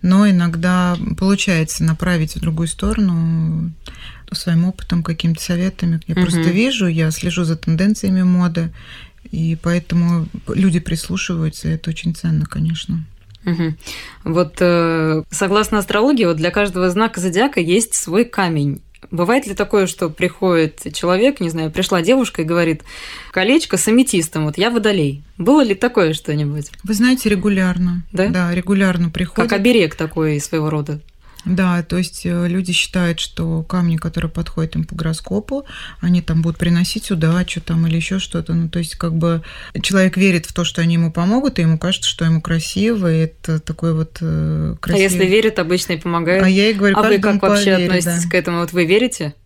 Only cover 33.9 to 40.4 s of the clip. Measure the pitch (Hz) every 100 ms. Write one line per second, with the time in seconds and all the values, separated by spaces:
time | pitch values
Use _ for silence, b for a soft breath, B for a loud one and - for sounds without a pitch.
33.9 | 165 165 160 170 165 160 - 160 160 156
34.9 | 160 160 160 - 190 214 269 277 B B
35.9 | B 170 175 170 160 165 160 170 170 180
36.9 | 220 - 185 160 175 175 - - 165 165
37.9 | 165 160 190 185 165 156 165 165 175 165
38.9 | - 170 160 170 165 160 B B - -
39.9 | 196 185 185 196 180